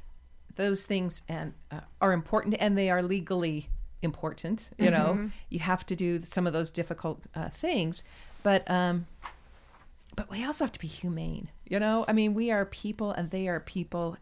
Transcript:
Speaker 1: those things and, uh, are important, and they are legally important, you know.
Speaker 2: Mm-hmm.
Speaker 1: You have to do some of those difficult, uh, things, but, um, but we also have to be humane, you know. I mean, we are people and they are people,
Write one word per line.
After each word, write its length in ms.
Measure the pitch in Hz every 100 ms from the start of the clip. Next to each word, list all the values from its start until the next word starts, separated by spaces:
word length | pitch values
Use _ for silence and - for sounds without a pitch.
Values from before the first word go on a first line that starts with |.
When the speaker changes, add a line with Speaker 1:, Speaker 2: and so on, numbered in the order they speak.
| - - - - - -
Speaker 1:
those 280 | 202 196
things 400 | - 196 180 - -
and, 240 | 160 156 - -
uh, 100 | 151 - -
are 100 | 196
important, 420 | 180 160 214 - 214
and 180 | 208 196
they 120 | 190
are 120 | 180
legally 680 | 180 196 165 185 170 151 - - - -
important, 720 | 165 151 160 165 165 214 - -
you 120 | 208
know. 220 | 170 180 190
Speaker 2:
Mm-hmm. 120 | 208 - -
Speaker 1:
You 100 | 170
have 260 | 165 185 -
to 80 | 175
do 260 | 175 170
some 240 | 170 190 175
of 60 |
those 160 | 156 156
difficult, 560 | - 165 170 165 - - 160
uh, 140 | 170
things, 540 | - 320 277 165 175 - - - -
but, 260 | 202 196 -
um, 360 | 180 180 175 175 - - - - - - - - - - -
but 140 | 214
we 140 | 196
also 200 | 262 302 277
have 60 |
to 60 | -
be 80 | 156
humane, 640 | - 180 165 160 160 - - -
you 140 | 202
know. 240 | 214 226 -
I 60 |
mean, 200 | 220 214
we 180 | 208 233
are 140 | 208 196
people 460 | - 208 214 208
and 180 | - 170
they 160 | 185 185
are 120 | 165
people, 580 | - 190 170 175 170 175